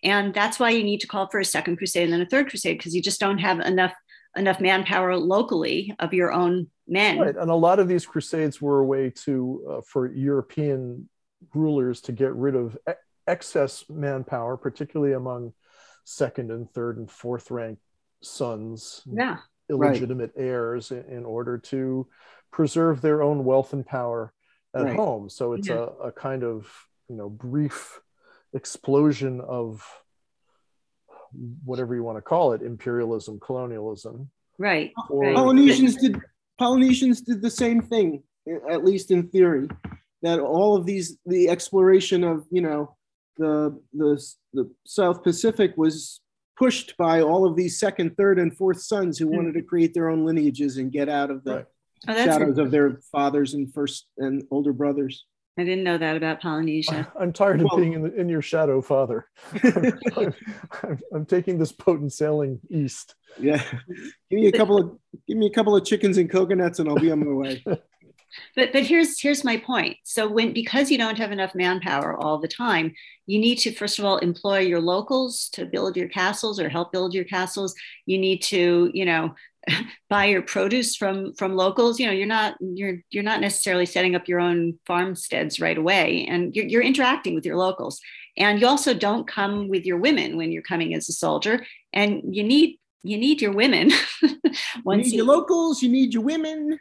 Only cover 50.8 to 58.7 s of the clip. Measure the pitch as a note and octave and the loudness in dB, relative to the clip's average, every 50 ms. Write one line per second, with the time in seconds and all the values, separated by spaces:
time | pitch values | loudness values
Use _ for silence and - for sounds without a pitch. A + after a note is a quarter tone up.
50.8 | C3 C3 C3 D3 C#3+ C#3 D3 C#3+ C#3 C#3 C#3 C3 C3+ C3+ - - - _ _ _ | -6 -4 -2 -2 -2 0 0 -2 -2 -2 -4 -6 -6 -6 -6 -6 -8 _ _ _
51.8 | _ _ _ _ - - A3 A3 A#3+ C4 D#3 D3+ D3+ D3 C3+ C#3 D3+ B2+ C3+ D3 | _ _ _ _ -8 -4 0 2 2 4 4 4 4 2 2 2 2 2 4 4
52.8 | C#3+ C#3 A#2+ - _ - - C#3+ C#3+ C#3+ C#3 D3 C#3+ C3+ C#3+ D3 C#3 C3 - D3+ | 4 4 2 -2 _ -8 -4 -2 0 0 2 0 0 0 -2 -6 -6 -6 -4 -4
53.8 | C#3+ C3+ - - _ _ _ - C3 C3+ C#3 C#3 C3+ - C3+ C#3 C#3+ D3 C3+ A#2+ | -4 -4 -6 -10 _ _ _ -6 -4 -4 -4 -4 -4 -2 -2 0 0 0 0 0
54.8 | C#3+ C#3+ C#3 C#3+ C#3 C3 C3 - - _ _ _ _ _ _ - F3 F3 F#3 F#3+ | 0 -2 0 -2 -4 -6 -6 -12 -20 _ _ _ _ _ _ -6 -4 -2 -2 -2
55.8 | F#3 F3+ F3 E3 D#3+ D#3 D#3 D#3+ D#3+ D#3+ D#3+ D#3+ - F3 D3+ D#3 D#3+ D#3+ D3+ D#3 | 0 -2 0 0 0 -2 -2 -2 -2 -4 -4 -4 -6 -6 -4 -2 -2 -2 -2 -2
56.8 | D3+ D3+ D#3 D3+ D#3 - - - F#3 F3+ E3+ - G3+ G3+ F3+ D3+ E3 D3+ F3 F#3 | -2 -2 -4 -4 -6 -8 -6 -6 -4 -4 0 2 2 2 4 4 2 2 4 2
57.8 | F3 E3 E3 D#3+ D#3 E3 G#3 A3 F3+ F3 E3+ D#3 C#3+ - - D#3+ D#3 D3 | 2 2 0 -4 -6 -6 -4 -4 -4 -2 -2 -4 -4 -2 0 0 2 2